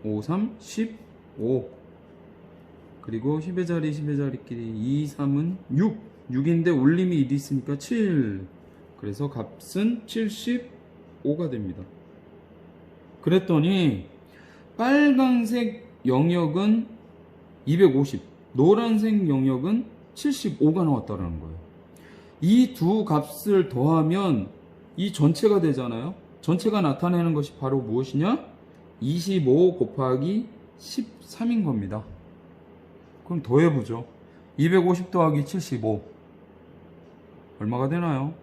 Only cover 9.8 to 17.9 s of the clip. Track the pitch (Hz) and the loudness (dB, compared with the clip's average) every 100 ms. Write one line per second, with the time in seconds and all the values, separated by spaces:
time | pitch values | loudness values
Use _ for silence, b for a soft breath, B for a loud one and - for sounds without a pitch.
9.8 | 214 233 - 226 220 - - 247 - - | -2 -2 -6 -4 -4 -6 -4 -4 -6 -20
10.8 | - - - - 139 151 165 123 98 90 | -20 -20 -20 -6 -4 -2 -4 -4 -8 -10
11.8 | 92 - - - - - - - - - | -14 -20 -20 -20 -20 -20 -20 -20 -20 -20
12.8 | - - - - - 185 190 160 160 190 | -20 -20 -20 -6 0 0 2 2 2 2
13.8 | 160 101 85 - - B B B B - | 2 0 -8 -20 -20 B B B B -6
14.8 | 240 285 294 254 262 247 220 240 226 - | 0 4 4 4 4 2 0 -2 -2 -6
15.8 | - - 127 127 165 175 165 165 208 226 | -18 -8 0 2 2 2 0 0 2 2
16.8 | 220 - - - - - - - - 165 | 0 -12 -20 -20 -20 -20 -20 -12 -2 6
17.8 | 190 | 6